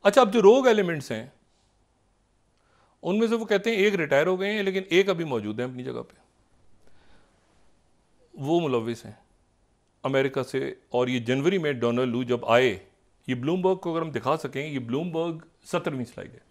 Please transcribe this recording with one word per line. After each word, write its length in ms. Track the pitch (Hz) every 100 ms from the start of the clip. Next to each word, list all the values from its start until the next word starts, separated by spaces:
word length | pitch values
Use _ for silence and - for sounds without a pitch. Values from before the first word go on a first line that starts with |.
अच्छा, 180 | 202 202
अब 100 | 233
जो 80 | 226
रोग 280 | 196 254 254
एलिमेंट्स 440 | 214 180 160 131
हैं, 220 | 110 131 _ _ _ _ _ _ _ _ _ _ _ _ _ _ _ _ _
उनमें 240 | 165 202 226
से 80 | 226
वो 100 | 220
कहते 260 | 202 214
हैं 60 | 220
एक 180 | 202 196
रिटायर 320 | 147 139 160
हो 100 | 185
गए 160 | 196
हैं, 100 | 214
लेकिन 220 | 196 190 185
एक 180 | 170 196
अभी 140 | 175
मौजूद 380 | 165 123 104 107
हैं 80 | 127
अपनी 140 | 127
जगह 180 | 127 120
पे, 160 | 120 - _ _ _ _ _ - - - - - _ _ _ _ _ _ _ _ _ _ _ -
वो 220 | 139 170
मुलविस 460 | 160 123 113 117 -
हैं 140 | 104 _ _ _ _ _ _ _ _ 135
अमेरिका 380 | 135 135 135
से। 380 | 127 135 135 - _
और 160 | 123 127
ये 100 | 127
जनवरी 400 | 117 131 151 196
में 200 | 156 127
डोनाल्ड 320 | 117 120 127
लू 120 | 120
जब 220 | 120 120 113
आए, 240 | 117 127 95 - _ _ _ -
ये 60 | 127
ब्लूमबर्ग 420 | 131 185 185 185
को 140 | 170
अगर 100 | 165
हम 100 | 165
दिखा 240 | 123 113 156
सकें, 360 | 131 131 151
ये 80 | 139
ब्लूमबर्ग 640 | 117 131 175 160 170 165 - _ -
सत्रहवीं 400 | 175 165 139 117
स्लाइड 260 | - -
है 100 | 120 _